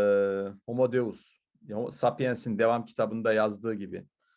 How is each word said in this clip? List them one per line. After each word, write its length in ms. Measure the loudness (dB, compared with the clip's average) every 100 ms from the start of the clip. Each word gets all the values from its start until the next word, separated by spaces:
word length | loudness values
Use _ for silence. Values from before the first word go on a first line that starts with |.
| 6 4 4 0 -4 -8 -8
Homo 260 | 0 2
Deus, 480 | 2 -2 -6 -16 _ _ _ -10
ya 100 | -8
o 140 | -6
Sapiens'in 680 | 0 0 0 -2 -2 -4 2
devam 260 | 2 2 -2
kitabında 480 | -4 -2 0 2
yazdığı 400 | 2 2 0 -6
gibi. 320 | -6 -8 -12 -14 _ _